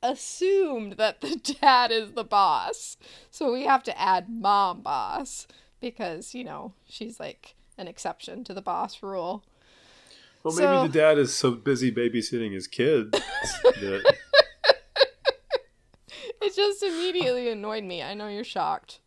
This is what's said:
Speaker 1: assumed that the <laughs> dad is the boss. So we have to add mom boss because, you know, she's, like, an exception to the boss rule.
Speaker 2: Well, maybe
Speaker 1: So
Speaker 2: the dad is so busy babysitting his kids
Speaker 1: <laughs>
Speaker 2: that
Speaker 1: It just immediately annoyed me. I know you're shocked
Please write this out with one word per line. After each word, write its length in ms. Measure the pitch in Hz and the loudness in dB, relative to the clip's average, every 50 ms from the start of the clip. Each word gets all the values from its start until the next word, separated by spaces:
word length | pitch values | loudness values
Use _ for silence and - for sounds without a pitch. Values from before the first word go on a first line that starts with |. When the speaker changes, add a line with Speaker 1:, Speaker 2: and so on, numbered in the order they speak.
Speaker 1:
assumed 920 | - 247 277 - - - - - 359 381 392 392 381 311 269 226 214 202 196 | -4 -4 -4 -4 -8 -12 -6 -2 0 2 2 2 2 0 -2 -6 -8 -10 -2
that 260 | 208 214 214 - - | 0 0 0 0 -4
the 140 | - 269 339 | -8 -8 -8
<laughs> 220 | - - - 277 - | -6 -6 -8 -4 4
dad 300 | 320 277 254 247 247 226 | 6 6 6 6 4 2
is 200 | 226 226 220 202 - | 0 -2 -2 -4 -8
the 100 | 233 220 | -8 -4
boss. 720 | - 208 202 196 170 147 110 90 - - - - - - - - - - - - _ | 0 2 2 4 4 2 0 -2 -4 -8 -10 -12 -16 -16 -18 -20 -20 -20 -20 -20 _
So 200 | - - 320 254 240 | -10 -4 -2 -2 -2
we 100 | 254 269 | 0 2
have 200 | - 269 254 - | 2 2 2 0
to 140 | 226 - - | -4 -6 -2
add 280 | 190 190 190 180 175 208 | 0 2 2 0 0 -6
mom 520 | 226 226 190 202 202 - 294 277 - 226 | -10 -2 0 2 4 4 2 0 -2 -6
boss 680 | 208 - 143 131 104 92 - - 277 - - - - - _ _ _ _ _ _ | -6 -6 -4 -4 -4 -4 -6 -8 -8 -10 -12 -16 -16 -18 _ _ _ _ _ _
because, 540 | - 247 233 - 214 175 165 165 - - - | -12 -12 -8 -8 -8 -8 -8 -10 -14 -14 -14
you 80 | 247 247 | -14 -14
know, 300 | 165 151 147 - 202 - _ _ _ | -12 -12 -12 -14 -14 -16 _ _ _
she's, 300 | - - 214 226 226 - | -16 -14 -14 -14 -12 -14
like, 340 | 156 147 - _ - - _ _ _ _ _ | -14 -14 -14 _ -20 -20 _ _ _ _ _
an 100 | - 190 | -16 -16
exception 560 | 170 - - - 170 - - - - 180 233 240 | -16 -14 -8 -8 -8 -8 -8 -14 -16 -14 -14 -14
to 80 | - 185 | -12 -14
the 80 | 196 | -10
boss 400 | 196 - 170 175 220 208 - - - | -8 -6 -4 -4 -6 -8 -10 -12 -12
rule. 400 | 196 196 185 165 175 202 208 - _ _ _ _ _ _ _ _ _ - - _ - - - - _ _ _ _ | -8 -8 -6 -6 -6 -8 -10 -12 _ _ _ _ _ _ _ _ _ -20 -20 _ -20 -20 -20 -20 _ _ _ _
Speaker 2:
Well, 100 | 160 160 | -2 2
maybe 140 | 180 285 | 4 4
Speaker 1:
So 200 | 285 269 175 165 | 6 6 4 2
Speaker 2:
the 120 | 156 135 156 | 4 4 6
dad 180 | 151 156 156 | 6 8 6
is 160 | 147 135 117 - | 6 4 2 2
so 160 | - - 127 | 2 2 2
busy 400 | 120 113 - 139 135 120 127 127 | 0 2 0 0 2 2 2 0
babysitting 600 | 107 117 120 120 110 117 107 - 123 117 113 104 98 | 0 0 0 0 0 0 -2 -2 -4 -4 -4 -4 -4
his 140 | 95 92 | -6 -8
kids 440 | - - - 120 147 156 123 107 107 | -8 -2 0 2 4 4 2 2 2
Speaker 1:
<laughs> 520 | - - - - 784 855 880 855 762 659 605 | 0 -2 -2 -2 -6 -6 -4 -4 -4 4 4
Speaker 2:
that 520 | 508 508 440 403 392 - - - 523 - - - - - 554 - - - _ - 554 554 - - _ _ 403 - - - _ - 571 - - _ _ 587 - - _ _ _ _ _ _ _ _ - - - - 453 - - | 4 4 4 -2 -4 -4 4 4 4 4 4 -2 4 6 6 6 4 -2 _ 4 4 4 4 0 _ _ 2 2 2 2 _ -4 -4 -4 -4 _ _ -6 -6 -6 _ _ _ _ _ _ _ _ -20 -18 -14 -14 -14 -10 -6
Speaker 1:
It 140 | 415 403 381 | -6 -4 0
just 280 | 381 403 415 403 403 403 | 0 0 0 0 -2 -4
immediately 680 | 381 330 330 349 370 349 359 320 254 247 247 247 233 | -4 -4 -4 -4 -2 -2 0 0 0 -2 -2 -2 -4
annoyed 340 | 226 208 202 214 220 220 208 | -6 -6 -6 -8 -8 -8 -8
me. 200 | 185 180 170 127 | -8 -8 -8 -8
I 100 | 147 202 | -10 -10
know 140 | 208 208 | -10 -10
you're 160 | 208 202 208 240 | -10 -10 -10 -10
shocked 560 | - - 196 160 151 156 - - - - - _ | -8 -4 -4 -2 -2 -4 -6 -8 -16 -20 -20 _